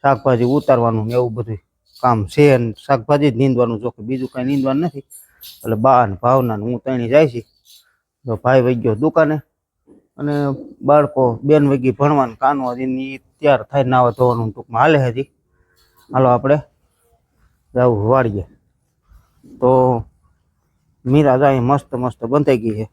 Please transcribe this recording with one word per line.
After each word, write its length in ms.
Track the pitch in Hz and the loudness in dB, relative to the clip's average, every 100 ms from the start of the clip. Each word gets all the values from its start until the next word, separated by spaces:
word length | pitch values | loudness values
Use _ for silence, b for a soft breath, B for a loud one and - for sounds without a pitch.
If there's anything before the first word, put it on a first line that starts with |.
શાકભાજી 480 | 139 127 135 123 123 143 | 2 0 0 0 2 0
ઉતારવાનું 480 | - 127 117 113 107 | 2 2 2 -2 -2
ને 60 | |
એવું 200 | 123 123 110 | -2 -2 -6
બધું 240 | 110 107 _ _ _ _ | -10 -10 _ _ _ _
કામ 180 | 127 117 98 | 0 0 -2
છે. 120 | - 147 127 | 4 4 4
અને 180 | 117 104 - | 0 -8 -4
શાકભાજી 460 | 135 110 147 147 | -4 0 0 0
જ 60 | 113 | 0
નીંદવાનું, 360 | 135 120 120 113 | 0 2 0 -2
જો 100 | 117 | -8
કે 100 | - 107 | -10 -10
બીજું 220 | 131 127 | -8 -8
કાંઈ 160 | 127 127 | -8 -4
નીંદવાનું 340 | 139 131 135 170 | -2 -2 -2 -4
નથી. 180 | 139 - - B B B - | -6 -20 -20 B B B -14
એટલે 120 | 117 110 127 | -6 0 4
બા 160 | 127 117 | 4 2
ને 80 | 95 | -2
ભાવના 360 | 120 131 127 107 | 0 0 0 -4
ને 60 | 107 | -6
હું 160 | 120 | -8
ત્રણેય 260 | - 127 117 | -6 -6 0
જાય 140 | 139 156 | 2 2
છે. 80 | 117 107 _ _ b b b _ _ 123 | -2 -14 _ _ b b b _ _ -8
જો 120 | 110 | -4
ભાઈ 220 | 123 131 123 | 2 2 2
વઈ 160 | 123 | 0
ગયો 120 | 113 107 | -2 0
દુકાને 340 | 151 165 151 151 - _ _ _ _ _ _ - | 0 0 0 -2 -8 _ _ _ _ _ _ -10
અને 140 | 147 147 143 135 - - 131 | -6 -2 -2 -4 -12 -10 0
બાળકો 340 | 147 143 - 127 113 139 | 2 2 0 -2 0 2
બેન 220 | 151 143 | 2 2
વઈ 120 | 139 | 0
ગઈ 140 | 127 110 | -2 0
ભણવાનું, 380 | 143 151 123 110 | 0 0 -2 -2
કાનો 320 | 135 143 131 | -2 -2 -6
હજી 160 | 123 131 131 135 | -6 -6 -6 -8
ઈ 140 | 135 _ _ | -14 _ _
તૈયાર 220 | 151 127 107 | 0 0 0
થાય 220 | 139 127 | -4 0
નાવા 240 | 127 123 113 | 2 2 2
ધોવાનું 340 | 127 117 110 | 0 0 -4
ટૂંકમાં 300 | 104 - 113 | -8 -10 0
હાલે 160 | 147 151 127 | 2 2 0
હજી. 220 | 117 139 _ _ _ _ _ _ _ _ | -4 -10 _ _ _ _ _ _ _ _
હાલો 140 | 131 131 | 0 2
આપણે 280 | 123 135 147 - _ _ _ _ _ _ _ _ _ _ | 2 2 0 -2 _ _ _ _ _ _ _ _ _ _
જાવું 340 | 123 123 110 107 | 0 0 0 0
વાડીએ. 320 | 131 120 101 87 _ _ _ _ _ _ _ _ _ _ - | 0 0 -6 -12 _ _ _ _ _ _ _ _ _ _ -2
તો 100 | 123 131 127 120 - _ _ _ _ _ _ _ _ _ 127 | 2 4 2 0 -6 _ _ _ _ _ _ _ _ _ 0
મીરા 320 | 139 147 127 | 2 4 4
જાય 200 | 139 131 | 2 2
મસ્ત 300 | 120 139 - 123 | 0 0 -2 -6
મસ્ત 160 | 123 - 117 | -6 -6 -2
બંધાઈ 300 | 143 143 127 | 0 2 0
ગઈ 120 | 113 107 | -2 -6
છે. 60 | 110 | -10